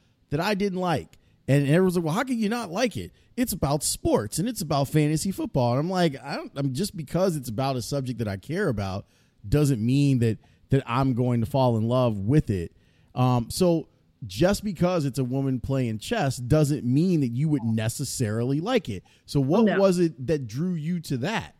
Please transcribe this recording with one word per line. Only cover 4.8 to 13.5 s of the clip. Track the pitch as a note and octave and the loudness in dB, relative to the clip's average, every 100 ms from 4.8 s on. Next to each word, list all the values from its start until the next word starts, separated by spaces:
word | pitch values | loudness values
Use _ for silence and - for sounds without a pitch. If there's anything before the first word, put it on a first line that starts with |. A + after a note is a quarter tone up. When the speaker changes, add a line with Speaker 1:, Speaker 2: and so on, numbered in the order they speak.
| C3+ | 2
Speaker 1:
fantasy | D#3 D3 D#3 G3 | 2 2 0 -2
football." | F#3+ D#4 D3+ A#2+ | -4 -4 0 2
And | B2+ | 0
I'm | E3 | 0
like, | F#3 E3+ C3+ | 2 0 0
"I | C3 G#3 | -10 -10
don't, | E4 | -10
I'm, | C#3 C#3 | -4 -4
just | B2+ G3+ - | -2 -4 -6
because | C#3+ E3+ F#3+ | -6 0 0
it's | D#3 B2+ | 0 -6
about | G#2+ C3+ C3 | -4 -2 -2
a | |
subject | - C#3+ B2+ A#2 | -4 -4 -4 -4
that | G#2+ | -4
I | G2 | -6
care | - E3+ G3+ | -6 -4 -4
about | G#2+ G2 F#2+ - _ _ _ G2+ | -4 -6 -6 -10 _ _ _ 0
doesn't | C#3+ D3 B2 | 2 2 2
mean | A2+ C3+ C#3+ C3 | 2 2 4 4
that, | A#2 G#2+ _ _ - | 2 0 _ _ 0
that | C3+ B2 | 0 2
I'm | A#2+ C3+ | 0 0
going | A#2+ B2+ A#2+ | 0 0 0
to | A2+ | 0
fall | C#3 B2+ A2+ | 2 2 2
in | A2+ | 2
love | B2+ B2 G#2 | 2 2 0
with | G2 D3+ - | 2 2 2
it." | G2 E2 _ _ _ _ | -2 -4 _ _ _ _
Um, | - B2+ B2 A#2 | 0 2 2 -2